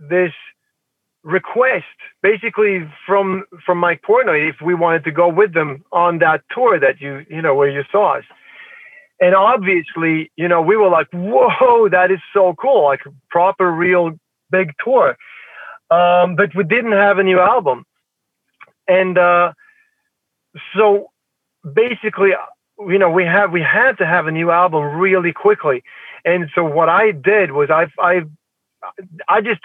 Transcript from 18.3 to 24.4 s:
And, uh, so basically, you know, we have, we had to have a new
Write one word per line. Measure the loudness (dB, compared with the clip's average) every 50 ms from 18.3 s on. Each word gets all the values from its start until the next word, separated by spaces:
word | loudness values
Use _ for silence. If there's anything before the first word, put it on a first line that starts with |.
| _ _ _ _ _ _ -20 -20 _ _ _ 0
And, | 2 2 2 0 0 2
uh, | 2 2 2 2 0 0 -4 _ _ _ _ _ _ _ _ _ _ _ _ _ _ _ _ _ _ _ _ -20 -20 -8 -2
so | 0 2 2 2 0 -2 -6 _ _ _ _ _ _ _ _ _ _ -18
basically, | -4 -2 0 0 0 -2 -6 -6 -6 -2 0 0 0 0 -2 -4 -10 -20 _ _ _ _ -16
you | -6 -2 0 2
know, | 2 2
we | 2 0 0
have, | 0 2 0 0 0
we | 0 -2
had | -2 0 0 2 2 0 0 0
to | -2
have | 0 0 0 -2 -2
a |
new | -4 -2